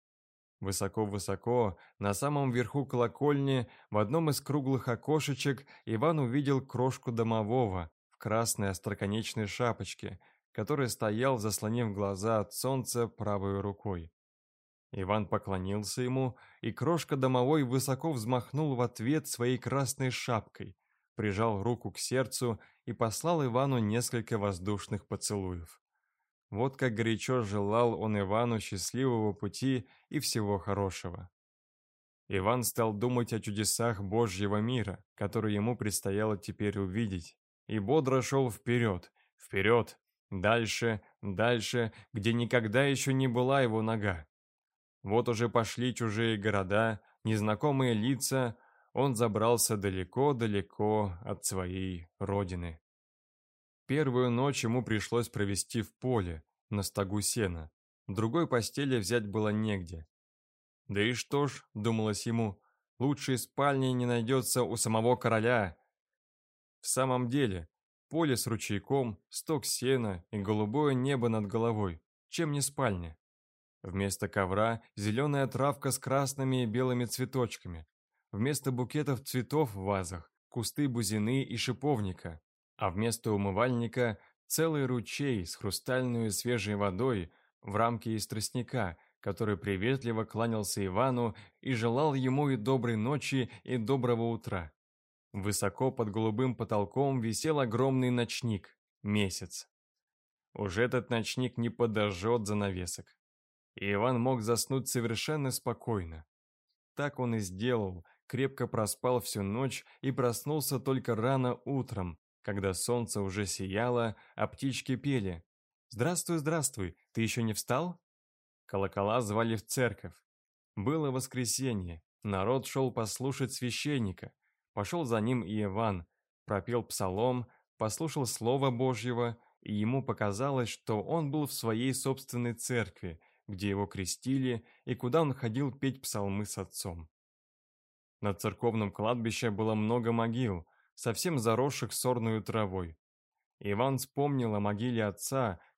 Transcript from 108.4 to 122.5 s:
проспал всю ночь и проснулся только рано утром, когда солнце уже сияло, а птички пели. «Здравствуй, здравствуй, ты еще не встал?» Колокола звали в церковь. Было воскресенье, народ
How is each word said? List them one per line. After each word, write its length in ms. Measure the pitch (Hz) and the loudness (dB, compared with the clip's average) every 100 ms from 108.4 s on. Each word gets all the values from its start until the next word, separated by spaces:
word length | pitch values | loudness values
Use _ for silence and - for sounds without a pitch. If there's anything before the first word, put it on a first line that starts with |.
| 135 135 123 | -2 -2 -2
проспал 540 | - 104 - 127 123 | 0 -2 0 0 0
всю 220 | - 107 | 0 -4
ночь 420 | 98 110 135 131 - - | -2 -2 -2 -4 -14 -6
и 100 | 135 | -4
проснулся 640 | 127 123 117 143 156 131 135 | 0 0 0 -2 -2 -2 -2
только 360 | 135 131 110 | 0 0 0
рано 460 | 107 120 135 127 120 | 0 2 2 2 -2
утром, 540 | - 135 123 104 90 85 _ _ | -2 -4 -2 -4 -6 -8 _ _
когда 320 | - 101 95 | -6 -2 0
солнце 480 | 90 - 120 117 107 | 0 0 0 0 -2
уже 240 | 98 95 98 | -2 -2 -4
сияло, 720 | - 95 98 120 120 117 107 - | -4 -4 0 2 2 0 -4 -14
а 120 | - 107 | -4 -4
птички 500 | - 135 120 - 131 | -2 -4 -4 -4 -2
пели. 480 | 143 131 98 82 _ _ _ _ _ | 0 0 -2 -6 _ _ _ _ _
«Здравствуй, 480 | 110 147 175 - 165 | -2 0 0 -2 -2
здравствуй, 580 | 147 160 135 - 90 - _ | 0 0 0 -2 -6 -8 _
ты 100 | - | -2
еще 200 | 113 - | -2 0
не 100 | 113 | 0
встал?» 480 | 104 - 123 175 170 _ _ _ _ _ _ - | -2 0 0 -2 -8 _ _ _ _ _ _ -6
Колокола 540 | 98 98 - 101 120 | -2 0 2 2 2
звали 360 | 107 104 117 113 | 2 2 2 0
в 80 | |
церковь. 500 | - - 120 101 90 - _ _ _ _ _ | -2 0 0 0 -12 -16 _ _ _ _ _
Было 360 | - 101 160 143 | -2 0 2 0
воскресенье, 920 | 131 127 127 120 - 131 107 87 82 _ _ | -2 -4 -4 -2 0 0 -2 -4 -10 _ _
народ 440 | 104 98 98 | -2 0 2